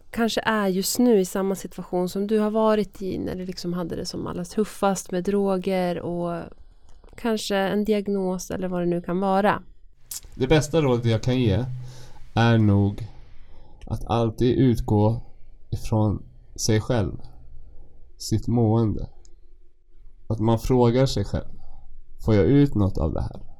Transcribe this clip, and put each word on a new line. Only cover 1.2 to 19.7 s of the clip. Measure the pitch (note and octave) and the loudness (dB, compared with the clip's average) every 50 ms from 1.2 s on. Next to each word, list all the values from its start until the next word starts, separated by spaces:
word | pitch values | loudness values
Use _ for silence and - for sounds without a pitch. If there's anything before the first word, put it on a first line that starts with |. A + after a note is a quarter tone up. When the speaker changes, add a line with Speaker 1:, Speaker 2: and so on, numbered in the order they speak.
Speaker 1:
i | F#3 | 4
samma | F#3 - G3+ F#3+ F#3+ G3 | 2 0 -2 0 0 -2
situation | F#3 - F#3 - - F3 - - F3+ F3+ F#3 | -4 -6 -10 -12 -12 -10 -4 -2 -2 -2 -2
som | - G3 G3+ | -2 -4 -2
du | G3+ A3 G#3+ | 0 0 0
har | G#3+ G#3+ | 0 0
varit | G#3 A3 A3 A3 G#3+ G#3+ G#3 G3+ - - G3 | 0 2 2 4 4 2 0 -2 -6 -8 -8
i | F#3 F3+ - | -6 -4 -4
när | F#3+ - - | -4 -6 -6
du, | F#3 F#3 | -6 -8
liksom, | F#3 F3+ - - F3 F3 | -8 -10 -8 -6 -6 -4
hade | F3 F3+ E3 - | -4 -4 -4 -6
det | - - | -6 -6
som | F3 - - - | -8 -8 -8 -8
allra | - E3 F3 F3 | -6 -6 -8 -8
tuffast | F3 - A3 G#3+ - - - - G3 G3 F#3 - - | -4 -2 -2 -2 -2 -2 0 0 0 0 0 -4 -4
med | - F3+ F3 | -4 -4 -2
droger | G3 G3+ G3+ G3 G3 F#3+ F#3 F#3 G3 F#3+ F#3 F3+ F3 F3 F3 | 0 0 0 0 0 0 0 -2 -2 -2 0 0 -2 -2 -4
och | - E3+ F3 E3+ E3+ E3+ E3+ E3+ D#3+ D#3+ - - - - - - - - - - - - - | -6 -6 -4 -4 -4 -4 -6 -6 -8 -12 -16 -18 -20 -20 -20 -20 -20 -20 -20 -20 -20 -20 -14
kanske | - - A#3+ A3 G#3+ - - G#3 | -6 -2 -2 -2 -2 -2 0 0
en | G3 F#3+ F#3+ G#3 G#3 G#3 | 0 2 2 0 0 0
diagnos | G#3 G#3+ G#3 G3 G3 G3+ G3 F#3+ F#3 F#3 F#3 - - | 2 0 0 0 -2 -2 -2 -2 -2 -2 -4 -6 -6
eller | - - F#3 F#3 | -6 -4 -4 -4
vad | F#3 F3+ F3 | -2 -2 0
det | |
nu | F3 F3 F3 | 0 0 -2
kan | F3 - F3 F#3 | -2 -2 -2 0
vara? | G3 G3 F#3+ F#3+ G3+ G#3 D#3+ - - - - - - - - - - - - - - - - | 0 2 2 4 4 4 2 0 -4 -10 -18 -20 -20 -20 -20 -20 -18 -16 -16 -16 -14 -14 -4
Speaker 2:
Det | - B2+ | -4 2
bästa | B2+ D#3+ D#3 C#3 - - E3 D3+ | 4 6 4 4 4 2 2 4
rådet | C3+ B2 A#2 A2+ | 4 2 2 2
jag | A#2 A2+ G#2+ - | 2 2 2 2
kan | B2+ B2+ B2+ | 0 2 2
ge | B2+ A2 F#2+ F#2+ B2+ C3 B2+ - - - - - - - - - - - - | 4 4 2 2 0 -2 -4 -8 -8 -10 -12 -14 -14 -14 -12 -12 -12 -4 0
är | A2 A#2 A#2 A#2 A2+ | 4 4 6 6 6
nog | A2 G#2 G2+ G2+ G2+ G2+ G#2 - G#2+ G#2 - - - - - - - - - - - - - - - | 6 6 6 6 4 2 0 -4 -8 -12 -12 -16 -16 -14 -14 -14 -14 -12 -14 -14 -14 -16 -16 -16 -10
att | - A2 A2 - | -8 -6 -6 -4
alltid | - - A#2 A#2 A2 G#2 - A#2 B2+ - - | -2 0 0 0 0 0 2 2 4 4 6
utgå | C3 C3 A2+ G#2+ B2 - A2 G#2 G#2 G#2+ A#2 A#2 - - - - - - - - - - | 4 4 4 2 2 2 2 4 4 4 2 0 -4 -10 -14 -14 -14 -14 -14 -16 -10 -8
ifrån | - - - - - A2 G#2+ G#2+ F#2+ - - - - - - - - | -6 -4 -2 0 0 2 2 2 0 -2 -6 -12 -18 -20 -20 -18 -10
sig | - - - A2 G#2+ | -4 0 2 2 2
själv, | G#2 - C3 A#2 G2 D2 A#1+ - - - - - - - - - - - - - - - - - - - - - | 2 0 0 0 0 -2 -4 -8 -10 -14 -14 -16 -16 -14 -12 -12 -12 -12 -14 -14 -14 -14 -16 -16 -16 -16 -16 -14
sitt | - - A2+ G#2 - | -6 -4 -2 -2 0
mående. | - A2+ A#2+ A#2 G#2+ A2 A#2 A2+ G#2+ F#2 - - - - - - - - - - - - - - - | 0 0 2 2 4 2 2 2 0 -2 -4 -6 -10 -12 -16 -16 -16 -18 -18 -18 -20 -20 -20 -20 -20